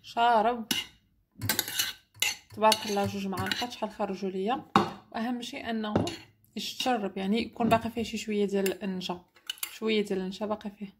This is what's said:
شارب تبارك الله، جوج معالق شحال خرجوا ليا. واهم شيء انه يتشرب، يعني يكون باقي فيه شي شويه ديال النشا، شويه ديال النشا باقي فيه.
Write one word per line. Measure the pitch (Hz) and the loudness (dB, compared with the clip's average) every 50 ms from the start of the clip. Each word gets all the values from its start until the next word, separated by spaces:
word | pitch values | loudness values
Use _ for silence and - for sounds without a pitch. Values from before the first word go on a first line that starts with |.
| _ | _
شارب | - - 233 233 240 240 220 208 233 247 233 220 - - - - - - _ _ _ _ _ _ _ _ - - - - - - - - - - - - - _ _ _ - - - - - - _ - | -4 2 6 6 8 8 8 6 6 4 2 -2 -2 -2 -2 -2 -8 -16 _ _ _ _ _ _ _ _ -8 -2 -2 -2 -2 -2 -4 -2 -2 -2 -2 -4 -12 _ _ _ -2 -2 -2 -2 -6 -12 _ -2
تبارك | 214 208 220 214 - - 214 | 4 6 6 6 6 0 -2
الله، | 202 202 202 | 0 0 0
جوج | 202 196 202 196 | 0 -2 -2 -4
معالق | 196 190 180 190 196 - - 247 247 | -4 -2 -2 -2 -2 0 -2 -2 -4
شحال | - - 220 208 | -4 -6 -6 -6
خرجوا | - - 214 190 190 190 202 190 | -2 -4 -4 -4 -2 -4 -4 -4
ليا. | 185 190 190 208 254 285 - - _ - - - - - - _ | -2 -2 0 0 0 -2 -4 4 _ 4 4 4 -4 -12 -18 _
واهم | - 240 220 254 247 240 | -6 -4 -4 -4 -4 -4
شيء | 240 - 277 277 - 233 | -6 -8 -10 -8 -6 -4
انه | 226 220 214 214 214 - 285 349 - - - - _ _ _ _ _ | -4 -2 -2 0 0 0 0 0 -4 -8 -14 -20 _ _ _ _ _
يتشرب، | 220 202 - - - - 254 247 220 202 190 - | -8 -8 -8 -6 -4 0 0 0 0 -2 -4 -4
يعني | 196 190 190 214 233 | -4 0 0 0 0
يكون | 233 - - - 240 226 | 0 -2 -2 0 4 4
باقي | 226 226 233 226 | 4 4 2 -2
فيه | - 240 226 | -4 -4 -4
شي | - - | -4 -4
شويه | 208 - 220 214 202 202 | -6 -4 -2 0 0 2
ديال | 190 196 196 190 190 185 - 208 | 2 2 2 2 2 0 0 -4
النشا، | 190 185 185 180 - 180 175 - _ _ - _ - - - - - | -4 -4 -4 -4 -6 -6 -8 -10 _ _ -20 _ -14 -10 -10 -10 -12
شويه | - - 220 220 220 214 208 | -10 -4 0 2 2 2 2
ديال | 208 196 190 | 2 0 -2
النشا | 190 185 196 - 214 | -2 -4 -4 -4 -4
باقي | 208 214 208 - 208 | -4 -4 -4 -6 -12
فيه. | 202 - 208 196 - | -10 -10 -12 -14 -14